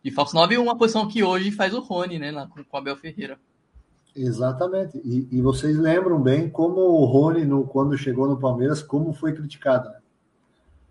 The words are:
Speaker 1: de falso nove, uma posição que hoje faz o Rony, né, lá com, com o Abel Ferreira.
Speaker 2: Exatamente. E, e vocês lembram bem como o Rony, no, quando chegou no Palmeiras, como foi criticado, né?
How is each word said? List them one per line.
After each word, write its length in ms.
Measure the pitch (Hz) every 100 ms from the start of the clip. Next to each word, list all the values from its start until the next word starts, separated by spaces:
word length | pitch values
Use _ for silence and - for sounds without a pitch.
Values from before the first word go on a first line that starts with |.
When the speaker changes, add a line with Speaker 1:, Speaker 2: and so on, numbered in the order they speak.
Speaker 1:
de 80 | 135
falso 240 | 139 143
nove, 220 | 160 175 240
uma 180 | 240 233
posição 320 | 226 226 214
que 140 | 220
hoje 280 | 190 185 196
faz 240 | 208 190
o 60 | 233
Rony, 380 | 247 180 180 170
né, 120 | 147
lá 160 | 151 139
com, 160 | 151
com 140 | 139 139
o 40 |
Abel 160 | 135 139
Ferreira. 420 | 160 156 139 135 _ _ _ - _ _ _
Speaker 2:
Exatamente. 800 | 139 127 110 127 131 180 190 180 -
E, 280 | 160 127 127
e 80 | 127
vocês 360 | 127 131 151 156
lembram 440 | 160 170 190 160
bem 280 | 127 139 165
como 320 | - 170 185
o 240 | 185 160
Rony, 400 | 127 135 156 165
no, 220 | 143 139 131
quando 300 | 135 143 139
chegou 320 | 135 123 139
no 100 | 131
Palmeiras, 440 | 131 123 131 147
como 300 | - 143 165
foi 200 | 151 156
criticado, 560 | 147 147 - 143 127 -
né? 80 | - _ _ _ _ _ _ _ _ _